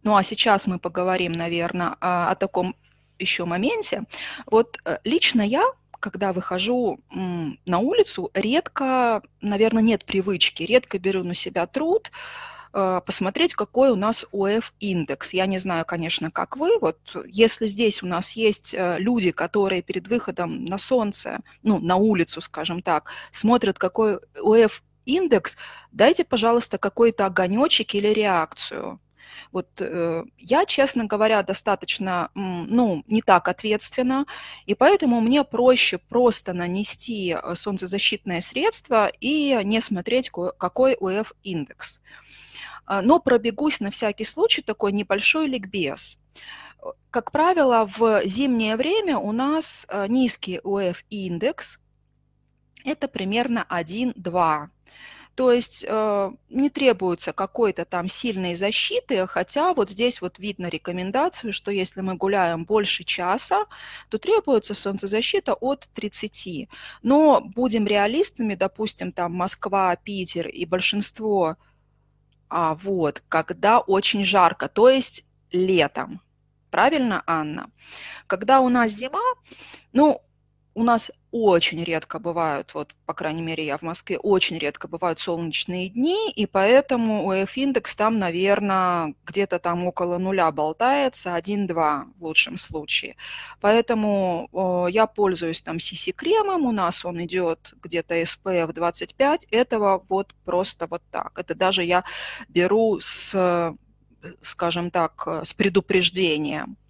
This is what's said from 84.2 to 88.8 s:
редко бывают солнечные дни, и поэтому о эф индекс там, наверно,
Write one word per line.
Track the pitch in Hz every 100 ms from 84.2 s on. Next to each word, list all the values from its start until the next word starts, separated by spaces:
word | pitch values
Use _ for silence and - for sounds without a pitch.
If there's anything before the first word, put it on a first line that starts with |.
| 202 190 - 165
редко | 147 - -
бывают | 165 180 160
солнечные | - 170 165 - - 180 185
дни, | 226 294 392 440
и | - 208
поэтому | 196 196 262 285 247 226 214 202
о | 190
эф | 196 -
индекс | 277 254 - -
там, | 214 226
наверно, | 185 170 190 202 202 190